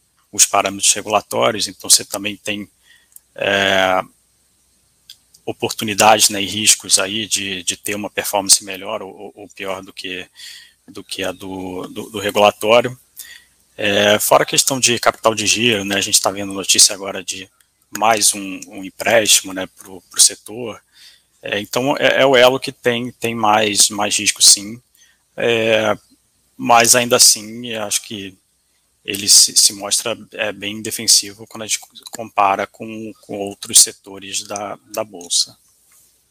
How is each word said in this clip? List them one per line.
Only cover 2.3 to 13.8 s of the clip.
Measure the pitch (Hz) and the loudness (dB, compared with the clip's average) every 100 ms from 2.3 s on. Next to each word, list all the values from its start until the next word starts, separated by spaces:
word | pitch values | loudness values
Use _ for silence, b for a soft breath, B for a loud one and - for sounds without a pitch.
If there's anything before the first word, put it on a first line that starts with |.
| 98 | -8
tem, | - 104 98 _ b b b b _ | -8 -8 -10 _ b b b b _
é, | - 101 98 98 95 95 92 - _ _ _ _ _ _ _ _ _ - - _ _ - | -6 -2 0 2 2 2 0 -2 _ _ _ _ _ _ _ _ _ -20 -20 _ _ -14
oportunidades, | - 120 - 110 101 107 107 - | -12 -12 -10 -6 2 4 6 2
né, | 101 | 0
e | 95 | -4
riscos | 104 104 - 95 98 | -2 0 0 0 0
aí | 95 110 101 | 0 -6 -6
de, | 101 98 92 | -6 -6 -8
de | 87 92 | -8 -8
ter | - 104 | -8 -8
uma | 104 | -6
performance | - - 101 98 - | -6 -4 -4 2 0
melhor | 101 95 98 107 | 0 -12 -10 -10
ou, | 98 | -10
ou, | 101 101 107 | -16 -18 -18
ou | 101 | -20
pior | - 98 95 | -12 -10 -10
do | 98 | -12
que, | - 92 90 90 B B B B B - | -14 -12 -12 -12 B B B B B -20
do | 98 | -18
que | - - | -14 -8
a | 95 | -8
do, | 92 95 92 92 92 - | -8 -12 -10 -10 -10 -12
do, | 107 - | -12 -12
do | 110 | -8
regulatório. | 101 104 104 - 107 120 120 127 _ B B B B B _ | -2 4 4 4 4 4 4 -6 _ B B B B B _
É, | - | -6